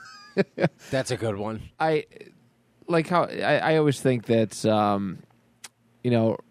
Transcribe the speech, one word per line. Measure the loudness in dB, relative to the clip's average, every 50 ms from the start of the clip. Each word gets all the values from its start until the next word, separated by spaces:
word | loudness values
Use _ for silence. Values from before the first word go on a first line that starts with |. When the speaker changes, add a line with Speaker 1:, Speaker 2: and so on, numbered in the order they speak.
| -20 -20 -20 -20 -20 -6 -4
Speaker 1:
<laughs> | -4 -4 -4 _ -2 -2 -2 -2 _ -8 -4
Speaker 2:
That's | -4 -4 -2 -2
a | -4
good | -4 -2 -4 -4
one. | -4 -6 -6 -8 -8 -12 -16 -6 -4
Speaker 1:
I, | -2 0 0 -2 -4 -6 -14 -20 -20 -20 -20 _ _ _ _ _ _ _ _ _ -6
like | 0 0 0 2 2
how, | 0 0 0
I, | 0 -2 -2 0 0 2 2
I | 2 2 2 4
always | 4 2 0 2
think | 0 0 0 0 0
that, | 2 2 2 2 0 -2 -2 0
um, | 2 2 4 2 2 0 0 -2 -6 -8 -10 -14 _ _ _ _ _ _ _ -20 -20 -20 _ _ _ _ _ -2
you | 0
know, | 2 2 2 2 0 -2 -8 _